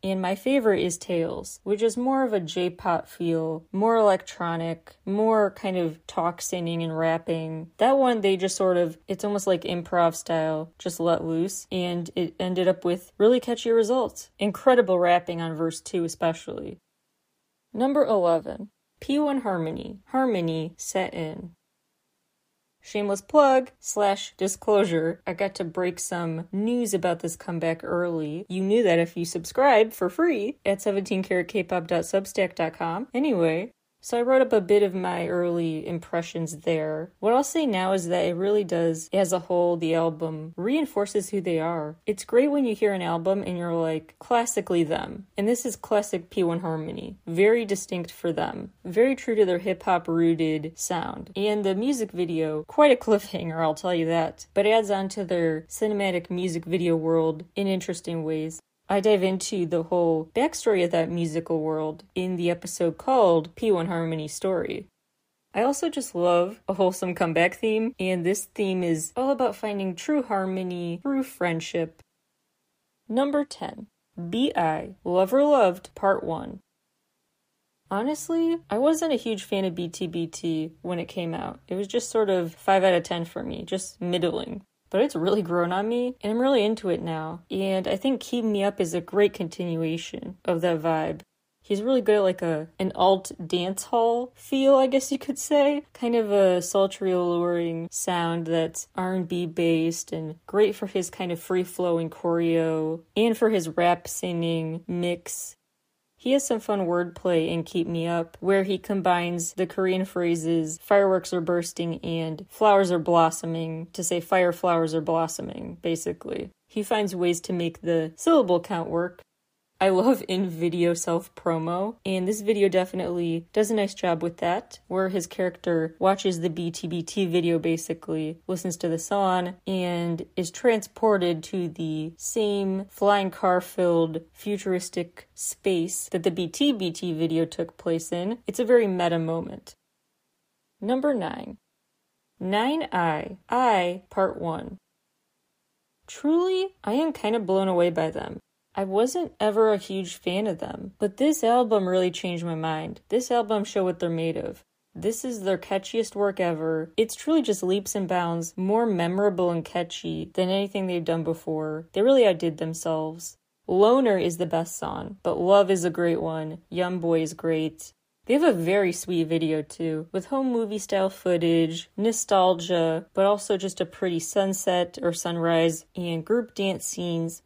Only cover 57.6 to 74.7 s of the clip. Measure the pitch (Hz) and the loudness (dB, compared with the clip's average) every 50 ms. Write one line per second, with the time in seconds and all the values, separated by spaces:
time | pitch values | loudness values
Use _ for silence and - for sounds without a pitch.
57.6 | 202 196 190 185 185 - 180 170 - - 170 165 156 156 160 156 156 160 160 - | 0 0 0 -2 -2 -4 -8 -8 -6 -6 -6 -4 -4 -4 -4 -4 -4 -6 -8 -12
58.6 | _ _ _ _ _ _ 190 202 190 214 214 196 180 190 190 190 185 - - 196 | _ _ _ _ _ _ -2 2 4 4 4 6 4 2 0 0 -4 -4 -2 -2
59.6 | 175 165 175 170 165 165 - 180 175 165 160 160 160 160 _ 226 262 320 330 - | -2 0 0 -2 0 0 2 2 4 4 2 2 0 -2 _ 0 0 0 -2 -2
60.6 | - - 214 190 175 170 175 170 165 170 175 175 170 160 151 165 165 - 170 160 | 0 2 2 4 2 2 2 0 0 0 0 -2 -2 -2 -2 -4 -4 -2 -2 -2
61.6 | 156 156 156 156 156 156 156 165 - _ _ - 180 185 185 175 175 170 175 170 | 0 -2 -2 -2 -4 -4 -6 -10 -16 _ _ -6 -4 -2 -2 0 0 0 0 -2
62.6 | - 190 - - 175 170 160 - - - 262 262 220 185 170 165 156 170 - - | -4 -12 -4 -2 -2 -2 -2 -2 -2 2 4 6 6 6 6 4 2 -2 -8 -4
63.6 | - 220 202 175 165 170 180 165 165 165 160 156 156 151 - - - 190 190 170 | 0 2 2 2 0 -2 -2 -2 -2 -2 -4 -4 -6 -8 -10 -6 -4 -2 -2 -2
64.6 | - - - - - _ _ _ _ _ _ _ _ _ _ _ _ _ _ 196 | -2 -4 -6 -8 -10 _ _ _ _ _ _ _ _ _ _ _ _ _ _ 0
65.6 | 226 262 285 - - 330 - 285 254 - - 175 175 175 175 175 175 185 214 - | 0 0 0 0 -2 -4 -4 -4 -8 -6 -4 0 2 4 4 4 2 0 -4 -12
66.6 | _ - 196 185 196 180 185 - - 180 180 - 190 165 165 165 170 175 220 - | _ -8 0 2 2 2 2 0 -4 -6 -2 -2 -2 0 2 2 2 2 2 0
67.6 | - 220 214 220 220 233 262 _ 185 185 185 180 170 175 196 208 - - _ - | -2 0 0 0 -2 -2 -4 _ -2 -2 -2 0 0 0 -2 -2 -4 -12 _ -4
68.6 | 208 190 190 185 180 170 165 156 160 - _ - 254 269 277 240 254 233 202 - | -2 -2 0 0 0 0 0 0 -2 -6 _ -2 0 0 0 2 0 -2 -2 -4
69.6 | - 214 208 202 196 190 175 170 - - 302 294 254 240 220 196 190 190 190 190 | -6 -6 -4 -4 -4 -4 -6 -6 -4 0 0 0 0 0 -2 -2 -2 -2 -2 -4
70.6 | 185 180 180 175 175 170 170 175 - 277 277 269 262 262 - - 180 175 165 165 | -4 -4 -6 -4 -4 -6 -6 -4 -4 -2 -2 -2 -2 -4 -4 -4 -2 -2 0 -2
71.6 | 160 - - 175 165 160 - _ - _ _ _ _ _ _ _ _ _ _ _ | -4 -4 -4 -4 -4 -4 -6 _ -20 _ _ _ _ _ _ _ _ _ _ _
72.6 | _ _ _ _ _ _ _ _ _ _ 220 240 277 285 285 294 285 294 - - | _ _ _ _ _ _ _ _ _ _ 0 0 0 2 2 0 -2 -2 -8 -12
73.6 | - - - - 220 - _ _ _ _ _ - 170 170 170 226 262 285 - - | -12 -12 -12 -14 -18 -20 _ _ _ _ _ -12 -10 -6 -2 0 0 0 0 0
74.6 | 175 160 | 0 0